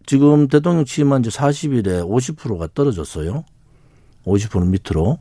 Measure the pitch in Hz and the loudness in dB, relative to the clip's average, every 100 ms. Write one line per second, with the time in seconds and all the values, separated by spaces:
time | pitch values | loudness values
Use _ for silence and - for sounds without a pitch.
0 | - 139 143 147 143 151 170 170 139 - | -2 2 6 6 4 2 2 0 0 0
1 | 143 135 113 - 143 139 151 127 98 90 | 2 2 0 -2 -2 -2 -2 -2 0 -2
2 | 87 120 127 156 127 90 82 - 143 92 | 0 -2 -2 -6 -8 -6 -6 -2 -2 -2
3 | 73 82 78 131 - _ _ _ _ _ | -6 -8 -6 -6 -10 _ _ _ _ _
4 | _ _ 92 101 107 95 90 95 - 82 | _ _ -2 -2 0 -2 0 0 -2 -2
5 | 87 160 | 0 -2